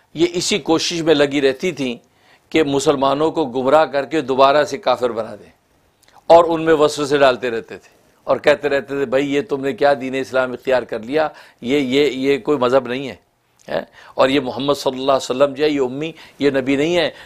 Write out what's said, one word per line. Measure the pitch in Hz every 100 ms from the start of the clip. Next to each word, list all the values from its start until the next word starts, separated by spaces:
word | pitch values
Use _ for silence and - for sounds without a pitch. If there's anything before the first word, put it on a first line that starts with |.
| _ 147
ये | 175
इसी | 175 - 202
कोशिश | - 160 - 170
में | 160
लगी | 147 143 143
रहती | 135 131 185
थीं | 139 127 117 _ _ _ _ _
कि | 160
मुसलमानों | 139 139 156 139 135 139 160
को | 160 139
गुमराह | 127 127 151 147
करके | 139 131 160
दोबारा | 127 131 135 147
से | 139 131
काफिर | 131 117 123
बना | 113 110 104
दें, | 85 _ _ _ _ _ _ _ -
और | 165 165
उनमें | 160 160
वसवसे | 156 151 147 139 143
डालते | 135 120 123
रहते | 113 - 95
थे | - _ _ _ -
और | 131
कहते | 151 143 143
रहते | 139 120 139
थे, | 131
"भाई | 131
ये | 143 143
तुमने | 139 139 135
क्या | 127 143
दीन | 139 131 135
इस्लाम | 131 131 127
इख्तियार | 123 131 123 110
कर | 117
लिया, | 113 151 151 - - _
ये, | 120 147
ये, | 131 135 147
ये | 127 139 139
कोई | 151 147
मज़हब | 123 135 120
नहीं | 127 135
है, | 92 _ _ _ _ -
है? | - - - - -
और | 135
ये | 139
मोहम्मद | 127 117 139 143
सल्लल्लाहु | 139 127 135 131
अलैहि | -
वसल्लम | 131 143
जो | 131
है | 151
ये | 143
उम्मी, | 127 135 160 156 - -
ये | 139
नबी | 135 127 139
नहीं | 160 175
है, | 143 -